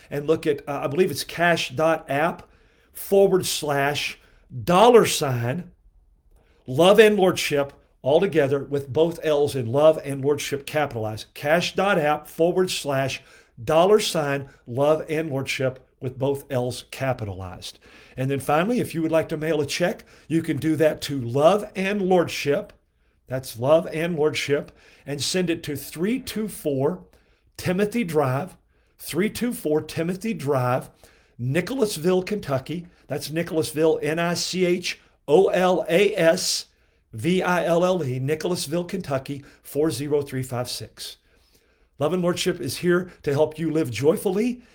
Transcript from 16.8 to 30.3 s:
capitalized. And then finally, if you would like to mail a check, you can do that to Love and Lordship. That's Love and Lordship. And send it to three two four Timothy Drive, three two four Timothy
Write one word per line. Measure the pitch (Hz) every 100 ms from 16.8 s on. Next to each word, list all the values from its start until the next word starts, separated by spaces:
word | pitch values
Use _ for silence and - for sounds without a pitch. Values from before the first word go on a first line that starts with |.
| -
capitalized. | - 135 120 104 90 92 87 87 - - - - -
And | 131
then | 139
finally, | 135 147 190 247
if | 160
you | 160
would | 160
like | 160 156
to | 156
mail | 156 151
a | 143
check, | - 175 226 - - -
you | 160
can | 160 143
do | 160 156
that | 156 -
to | - 139
Love | 117 127 156 202 214
and | - 190 208
Lordship. | 185 180 147 - 143 147 - - _ _ _ _ -
That's | 131 131 110
Love | 127 160 185
and | 156 170 170
Lordship. | 151 135 - 143 175 - _ _
And | - 147
send | - 185 175
it | 165
to | -
three | 139 - 151 185 254
two | - 214 214
four | - 151 135 139 180 - _ _ _ _ -
Timothy | - 185 208 233
Drive, | 190 156 135 131 180 - _ _ _ _
three | - 160 214
two | 220 240
four | 240 - 151
Timothy | 151 - 165 185 220